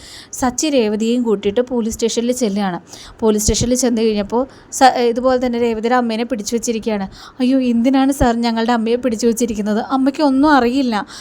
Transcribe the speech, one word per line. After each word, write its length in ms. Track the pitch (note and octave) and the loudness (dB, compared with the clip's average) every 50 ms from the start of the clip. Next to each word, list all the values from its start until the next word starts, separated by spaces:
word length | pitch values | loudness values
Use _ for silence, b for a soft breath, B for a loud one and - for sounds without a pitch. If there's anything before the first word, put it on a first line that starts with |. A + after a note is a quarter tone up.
| B B B B B B - | B B B B B B -8
സച്ചി 340 | - - B3 B3 B3 - | -4 -4 -2 -2 -2 -2
രേവതിയെയും 560 | D#4 C#4+ C4 A3+ G#3 G#3 G#3 A3 A3+ A#3 B3 B3 | 0 2 2 2 2 0 0 0 0 0 0 2
കൂട്ടിയിട്ട് 380 | A3+ G#3 G3 G3+ G3+ G3 A#3+ | 0 0 0 0 -2 0 0
പോലീസ് 300 | B3 B3 B3+ A#3+ A3 A3+ | -2 -2 -2 -2 -2 -2
സ്റ്റേഷനിൽ 420 | A3 - A#3 A3+ - A#3+ A3+ A#3+ B3 | -4 -2 -4 -2 -2 -2 -2 -2 -2
ചെല്ലുകയാണ്. 480 | B3+ C4 G#3+ G3 G3+ G3+ F#3+ F3 E3+ B B B B B B B - | -2 -2 -2 -2 -2 -2 -2 -4 -6 B B B B B B B -2
പോലീസ് 220 | - A3 G#3+ G#3 G#3 | 0 0 2 2 0
സ്റ്റേഷനിൽ 320 | - A3+ G#3 - A#3+ B3 | 0 0 0 0 -2 0
ചെന്ന് 280 | B3 B3+ A#3+ B3 A3 A3+ | 0 0 0 0 0 0
കഴിഞ്ഞപ്പോൾ 440 | A3+ G#3+ G#3 G3+ G3 A3 A#3 C4 B3+ B B B B - | 0 0 0 -2 -2 -2 -4 -4 -4 B B B B 0
സ-, 100 | - C4+ | 4 4
ഇതുപോലെ 640 | C4+ - C4+ A#3+ A#3+ A#3 A#3+ A#3+ C4 B3+ B3+ B3+ | 4 4 4 0 0 0 0 2 2 2 2 0
തന്നെ 140 | B3 A#3 A#3 | -2 -2 -2
രേവതിയുടെ 340 | A#3+ A#3 A3+ A3 G#3+ A#3 B3 | -2 -2 -2 -2 0 0 2
അമ്മേനെ 300 | B3+ B3 A#3 A3 G#3+ A#3+ | 2 2 0 -2 -2 -2
പിടിച്ചു 300 | A#3 C4+ G#3+ G3+ - B3 | -4 -4 -6 -4 -4 -4
വെച്ചിരിക്കുകയാണ്. 540 | A#3 A3 - A#3 A3 G3+ A#3 G#3+ G3+ G3 F#3+ B B B B B - | -4 -2 -2 -4 -4 -2 -4 -4 -4 -4 -8 B B B B B -2
"അയ്യോ, 200 | B3+ B3 C4+ C4+ | 0 2 2 2
എന്തിനാണ് 520 | C4 B3 A#3+ A#3 A3+ C4+ C4 C4+ C4+ C4+ C#4 | 2 2 2 2 2 4 4 4 2 2 2
സാർ 240 | C#4 C#4+ B3 A#3 | 2 2 2 2
ഞങ്ങളുടെ 360 | A#3 A#3 A#3+ A3+ A3+ A3+ A3+ B3 | 2 0 0 0 0 0 0 0
അമ്മയെ 240 | A#3 A3 A3+ A#3 | 0 0 0 0
പിടിച്ചു 300 | B3 B3+ C4 A3+ G#3 - | 0 0 -2 -2 0 0
വെച്ചിരിക്കുന്നത്? 580 | A#3 A3+ A3 A#3+ A3+ A3+ G#3 G#3 G#3 G#3+ G#3+ - - | 0 0 0 -2 -2 -2 -4 -2 -2 -2 -2 -2 -2
അമ്മയ്ക്ക് 340 | C#4 C4+ C4 C4+ C#4+ - D#4 | -2 0 0 0 0 2 2
ഒന്നും 280 | C#4+ C4 C4 C#4 D#4 | 2 4 4 4 4
അറിയില്ല." 560 | D4+ C4+ A#3 A#3 B3 C#4 C#4 B3 A3+ G3+ - B B B | 4 4 4 2 0 0 0 0 -2 -2 -4 B B B